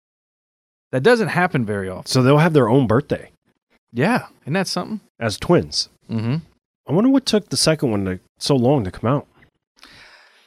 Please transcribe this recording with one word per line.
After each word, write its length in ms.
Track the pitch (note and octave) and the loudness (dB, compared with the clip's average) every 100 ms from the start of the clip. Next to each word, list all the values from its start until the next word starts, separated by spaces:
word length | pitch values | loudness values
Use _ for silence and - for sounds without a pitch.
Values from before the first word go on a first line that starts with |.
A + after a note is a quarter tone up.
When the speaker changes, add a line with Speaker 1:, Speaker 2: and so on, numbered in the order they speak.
| _ _ _ _ _ _ _ _ _ | _ _ _ _ _ _ _ _ _
Speaker 1:
That 100 | C3 | 0
doesn't 280 | C#3 B3 F3 | 2 2 0
happen 360 | E3+ F3+ D3 G#2+ | -2 -2 -2 -4
very 220 | G#2 F#2 | -4 -6
often. 200 | F2+ - | -10 -4
Speaker 2:
So 140 | C3 | 0
they'll 160 | B2+ D3 | 4 4
have 140 | E3+ | 6
their 140 | D3+ A2+ | 4 4
own 180 | C3 A#2+ | 4 4
birthday. 440 | A2 - G2 - _ _ _ _ _ _ | 0 0 -6 -8 _ _ _ _ _ _
Speaker 1:
Yeah. 340 | A#2 E3 A#3+ - _ | -4 -2 -2 -4 _
Isn't 100 | - | -8
that 140 | F3 F#3 | -6 -4
something? 320 | - F3+ G#3+ - _ | -6 -8 -12 -14 _
Speaker 2:
As 180 | A2+ G2+ | -6 -6
twins. 520 | - E3+ D#2 - - _ - | 0 2 2 -6 -8 _ -8
Speaker 1:
Mm-hmm. 260 | A2+ A2+ D3+ - _ _ _ - | -6 -4 -6 -8 _ _ _ -4
Speaker 2:
I 40 | |
wonder 160 | D3+ B3 | 0 2
what 160 | C4+ - | 2 0
took 220 | G#3+ - | -2 -2
the 80 | C3 | -2
second 340 | - D#3 C#3 | 0 0 0
one 120 | G#2 F#2+ | -2 -2
to, 140 | F#2 - _ | -6 -10 _
so 160 | - C#3 | -2 2
long 280 | A#2+ C#3+ | 4 2
to 80 | F#2+ | 0
come 180 | - A2 | -4 -2
out. 180 | C#3+ - _ _ _ _ _ - - - - _ _ | -2 -4 _ _ _ _ _ -20 -20 -20 -20 _ _